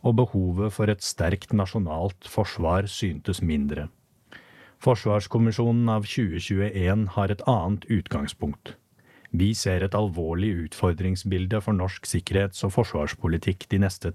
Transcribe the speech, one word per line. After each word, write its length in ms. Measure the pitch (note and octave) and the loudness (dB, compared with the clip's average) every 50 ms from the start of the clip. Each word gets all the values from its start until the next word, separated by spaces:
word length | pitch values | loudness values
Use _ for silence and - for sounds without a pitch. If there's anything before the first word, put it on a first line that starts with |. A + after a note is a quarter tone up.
og 160 | - A#2+ A2+ | 2 2 4
behovet 560 | A#2+ B2 - - G2 F#2 F2+ F2 F#2+ G#2 G#2+ - | 4 4 4 2 0 0 2 0 0 -2 -2 0
for 160 | - G#2+ G#2 | 0 2 2
et 140 | G2+ - - | 2 0 -2
sterkt 480 | - - - E2 E2+ F#2+ - - - A2+ | -6 -2 0 0 0 0 0 -2 0 0
nasjonalt 760 | G#2 F#2+ F#2 - A2 F#2+ D#2+ D2+ D#2+ F2+ G2+ - _ - | 2 2 2 0 -2 -2 -2 -2 -2 -2 -2 -4 _ -14
forsvar 600 | - - A2 G2+ - - - E2+ E2 F2 F#2+ G2+ G2 | -6 -2 -2 -2 -2 -2 -2 0 2 2 2 0 -2
syntes 520 | - - A2+ F#2 D2+ C#2+ - - F#2 - F2+ | -4 -4 -4 -4 -4 -4 -4 -4 -4 -2 0
mindre. 420 | E2 D2+ D2 C#2+ C#2+ D2 D2 D2+ - - _ _ _ _ _ _ - - - - - - - - - _ _ | 0 0 0 0 -2 -2 -4 -6 -10 -12 _ _ _ _ _ _ -20 -20 -20 -20 -20 -20 -20 -20 -20 _ _
Forsvarskommisjonen 1120 | - C3 A#2+ - - G#2+ G#2 G#2 G2+ - - A2+ A2+ A2+ G#2 - A#2 A#2 A#2 A#2+ A#2 A2+ A2 | 2 2 2 2 2 0 0 0 0 0 2 2 4 4 2 2 2 2 4 4 2 2 2
av 140 | G#2+ G#2 - | 0 -2 -2
tjue 320 | - C3+ A2+ F2 D#2 E2+ | -2 -2 0 0 -2 -4
tjueén 640 | - - G2+ G2 G2+ G#2 G2+ G2 F2 F2+ G2 A2 G#2+ F#2+ - | -4 -2 0 0 0 0 0 0 2 2 2 2 0 0 0
har 160 | G#2 G2 G2 | 0 0 0
et 120 | G#2 - - | 0 -2 0
annet 380 | - B2 G#2+ D#2+ F#2 G#2 F#2+ - | 0 2 2 2 0 -2 -2 -2
utgangspunkt. 880 | - A2+ F2+ - - - - - - - - - D2 D2 - - - - - _ _ _ _ _ _ - - - - | -2 -2 -2 0 -2 -4 -4 -4 -6 -8 -6 -6 -6 -6 -8 -12 -18 -18 -20 _ _ _ _ _ _ -20 -20 -12 -4
Vi 220 | - E2+ F#2+ G#2+ A2+ | 0 2 2 2 2
ser 300 | - - F#2+ F#2 F2 F#2+ | 2 0 0 0 0 0
et 100 | F#2+ G2 | 0 0
alvorlig 540 | G#2 G#2+ G2 D#2+ F2 E2 D#2+ E2+ F2+ G2+ G#2+ F#2 E2+ D#2+ | 0 0 0 -2 -2 -2 -2 0 0 0 0 0 -2 -4
utfordringsbilde 960 | D2+ - - - F2+ E2+ D#2 F#2 F#2 F#2 F2+ - G2 F#2 F2+ F#2 F#2 A2 G#2+ | -8 -6 0 0 0 2 2 0 -2 -2 -2 -2 -2 -2 0 0 0 -2 -2
for 160 | - A2+ G#2 | 0 0 0
norsk 320 | F2+ F#2 F#2+ - - - - | 0 0 -2 -4 -8 -8 -4
sikkerhets- 560 | - F2 - - F#2+ F#2+ G2+ G2 - - - | -4 -2 -2 0 0 0 0 0 -4 -4 -4
og 80 | G2 - | 0 2
forsvarspolitikk 960 | B2+ A2 - - D#2 D2 D2 - - - E2+ E2 E2 - G2 F2+ - - - | 2 2 2 0 -4 -4 -4 -4 -4 -2 0 0 0 0 -2 -2 -2 -2 0
de 160 | G2+ G2 G2+ | 2 2 2
neste 260 | F#2 - - - E2+ E2+ | 2 0 -2 -6 -6 -6